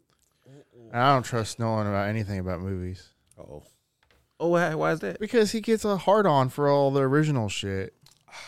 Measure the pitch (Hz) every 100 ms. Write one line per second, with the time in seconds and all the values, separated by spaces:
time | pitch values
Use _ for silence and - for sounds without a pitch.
0 | _ _ _ _ _ 143 _ 120 113 120
1 | 131 135 117 120 104 - 113 110 104 101
2 | 101 110 101 98 92 90 95 92 92 92
3 | - _ _ - - 73 - _ _ _
4 | _ _ _ - 165 170 175 156 160 165
5 | 202 175 214 240 208 226 214 220 214 190
6 | 185 214 196 139 127 - 143 143 139 139
7 | 135 143 156 135 107 - 101 95 95 -
8 | _ _ _ -